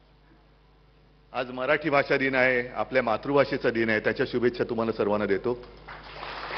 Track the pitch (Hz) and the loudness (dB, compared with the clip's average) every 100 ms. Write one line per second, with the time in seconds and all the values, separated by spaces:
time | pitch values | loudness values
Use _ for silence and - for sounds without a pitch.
0 | _ _ _ _ _ _ _ _ _ _ | _ _ _ _ _ _ _ _ _ _
1 | _ _ _ 120 127 127 127 151 151 139 | _ _ _ -6 -6 -4 0 0 4 2
2 | 139 139 135 131 127 127 123 107 107 127 | 4 2 2 4 4 2 -2 -4 0 0
3 | 120 110 135 139 135 135 135 113 113 107 | 2 -2 2 2 2 2 0 0 2 2
4 | 110 107 127 123 120 120 120 113 113 110 | 0 -2 -2 2 0 0 -4 -2 -2 0
5 | 104 104 101 95 117 123 - - - - | 0 0 0 0 0 -4 -8 -20 -18 -18
6 | - - - - - | -16 -14 -12 -12 -10